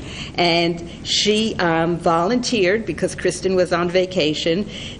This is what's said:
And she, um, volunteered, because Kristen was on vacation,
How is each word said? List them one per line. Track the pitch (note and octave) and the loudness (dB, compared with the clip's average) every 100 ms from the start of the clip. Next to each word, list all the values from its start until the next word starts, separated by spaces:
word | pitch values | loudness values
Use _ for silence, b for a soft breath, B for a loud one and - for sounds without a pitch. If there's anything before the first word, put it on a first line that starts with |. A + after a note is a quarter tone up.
| B B B - | B B B 0
And | F3 E3+ E3+ E3+ - B | 2 4 2 -2 -8 B
she, | - - G3+ G#3+ A3 - | -4 0 2 2 0 0
um, | F3 E3 E3 E3+ | 0 2 2 0
volunteered, | F3 E3 F3 B3+ B3+ A#3 F3+ G#3+ A3 | 2 2 2 0 0 2 2 2 -2
because | D3+ F3+ | -4 -4
Kristen | - F#3 - F#3+ | -2 -2 -2 0
was | F#3+ E3+ | 2 2
on | F3 F3 | 2 2
vacation, | F3+ F3+ E3+ D3+ D#3 E3+ E3 - B B B | 2 0 2 0 0 0 0 -2 B B B